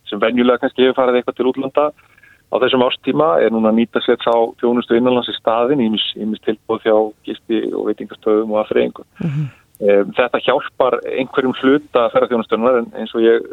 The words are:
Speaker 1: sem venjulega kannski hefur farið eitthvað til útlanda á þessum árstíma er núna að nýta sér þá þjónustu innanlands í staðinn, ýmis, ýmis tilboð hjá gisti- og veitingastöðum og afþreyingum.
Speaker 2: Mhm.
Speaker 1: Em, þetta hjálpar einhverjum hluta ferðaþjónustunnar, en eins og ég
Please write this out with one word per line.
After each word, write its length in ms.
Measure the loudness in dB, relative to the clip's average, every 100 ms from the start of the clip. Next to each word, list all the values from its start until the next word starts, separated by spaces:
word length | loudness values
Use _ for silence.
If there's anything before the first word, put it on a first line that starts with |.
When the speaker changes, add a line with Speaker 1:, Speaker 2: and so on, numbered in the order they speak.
| -10
Speaker 1:
sem 140 | -4
venjulega 380 | 0 2 2 2
kannski 240 | 0 2
hefur 140 | 2 2
farið 200 | 2 0
eitthvað 160 | -2 -2
til 80 | -2
útlanda 380 | -2 -2 0 -2
á 680 | -4 _ _ _ _ _ -2
þessum 260 | 0 2
árstíma 460 | 0 0 -2 0 2 2
er 180 | 2
núna 160 | 2 2
að 80 | 2
nýta 240 | 0 -2
sér 160 | -2 0
þá 160 | 0 0 0 -2
þjónustu 400 | -2 -2 0 0
innanlands 320 | 2 0 -2
í 60 | -4
staðinn, 480 | -2 0 0 0
ýmis, 240 | 0 -2 -4
ýmis 280 | -6 -8 -6
tilboð 400 | -6 -8 -6 -4
hjá 140 | 0 2 0 -4
gisti- 480 | -14 -14 -4 -4 -2
og 180 | -4 -4
veitingastöðum 640 | -6 -10 -8 0 0 0
og 140 | -2
afþreyingum. 420 | 0 0 -2 -4 -18 -8
Speaker 2:
Mhm. 260 | -6 -4 -6 -8 _ _
Speaker 1:
Em, 300 | 2 2 2
þetta 260 | -2 -2 -2
hjálpar 600 | 0 -2 -4 -2 0 0
einhverjum 520 | -4 -6 -4 -2 -2
hluta 500 | 0 2 2 2 0 0
ferðaþjónustunnar, 680 | 0 0 -2 -2 -2 0 0
en 140 | -2
eins 220 | -8 -8
og 80 | 2
ég 240 | 4 4 0